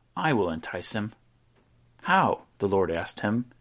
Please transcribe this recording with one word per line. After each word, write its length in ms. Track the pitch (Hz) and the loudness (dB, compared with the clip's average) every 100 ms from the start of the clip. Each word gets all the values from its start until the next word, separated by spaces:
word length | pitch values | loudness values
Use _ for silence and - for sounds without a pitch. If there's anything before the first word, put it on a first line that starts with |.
| _ - | _ -4
"I 160 | 170 | 0
will 160 | 123 90 | 2 2
entice 420 | 80 - 92 87 | -2 -6 -6 -2
him." 220 | 110 104 - _ _ _ _ _ _ _ _ | -2 -4 -10 _ _ _ _ _ _ _ _
"How?" 420 | - 190 135 - - - | 0 2 4 0 -6 -4
the 100 | 101 | 0
Lord 240 | 98 87 | 2 2
asked 300 | 82 92 - | -2 -4 -4
him. 240 | 104 113 123 - | -2 -2 -4 -12